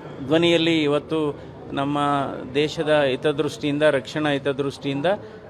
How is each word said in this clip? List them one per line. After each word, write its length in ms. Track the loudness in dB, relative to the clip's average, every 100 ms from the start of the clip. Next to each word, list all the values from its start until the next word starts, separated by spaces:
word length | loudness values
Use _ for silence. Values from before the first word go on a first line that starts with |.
| -14 -10 0
ಧ್ವನಿಯಲ್ಲಿ 560 | 4 4 4 4 2
ಇವತ್ತು 540 | 2 0 0 -2 -2 -4 -12 -16 -8
ನಮ್ಮ 260 | -4 -2 0 2 0 -2 -6 -4
ದೇಶದ 480 | 0 0 0 2 4 4
ಹಿತದೃಷ್ಟಿಯಿಂದ, 760 | 2 0 0 -2 -2 -2 2
ರಕ್ಷಣಾ 480 | 4 4 0 -2 0
ಹಿತದೃಷ್ಟಿಯಿಂದ 760 | 0 0 -2 -4 -4 -4 -2 0 0 -4 -16 -14